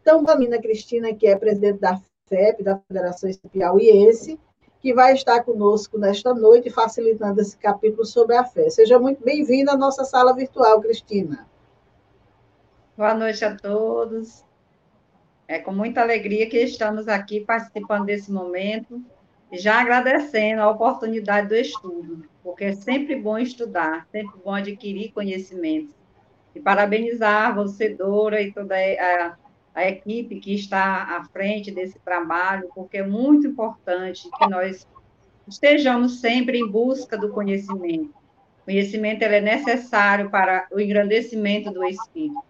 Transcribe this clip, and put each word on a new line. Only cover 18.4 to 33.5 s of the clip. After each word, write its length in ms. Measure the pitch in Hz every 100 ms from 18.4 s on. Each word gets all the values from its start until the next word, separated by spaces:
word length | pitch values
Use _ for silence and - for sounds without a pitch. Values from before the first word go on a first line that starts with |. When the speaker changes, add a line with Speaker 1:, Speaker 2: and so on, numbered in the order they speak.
| 180 180 196 220 233 240 - _ _ _ _
Speaker 2:
e 80 | 180
já 240 | 196 226
agradecendo 800 | 247 247 254 285 294 220 214 220
a 80 | 214
oportunidade 760 | 214 233 254 220 226 202 202 202
do 60 |
estudo, 680 | 220 269 - - 175 165 165 160 _
porque 220 | 180 175
é 80 | 202
sempre 420 | 196 - 269 294
bom 220 | 262 208 214
estudar, 720 | 247 - 233 180 160 160 -
sempre 220 | 208 208 190
bom 120 | 185
adquirir 580 | 196 202 202 208 196 220
conhecimentos. 840 | 214 202 190 190 185 165 156 151 _ _ _ _ _ _
E 60 | -
parabenizar 960 | - 196 208 214 233 233 214 208 226
você, 360 | 202 202 196 220
Dora, 500 | - 190 202 214 214
e 100 | 202
toda 240 | 202 196
a, 640 | 190 190 190 180 175 175 170 _ _ _
a 120 | - 185
equipe 540 | 190 208 226 226 196
que 140 | 196
está 640 | 202 202 190 190 190 - 170
à 60 |
frente 460 | 151 185 196 214 202
desse 280 | 196 185 -
trabalho, 720 | - 180 165 165 185 196 180
porque 220 | - 185 196
é 100 | 196
muito 400 | 208 269 294
importante 800 | 277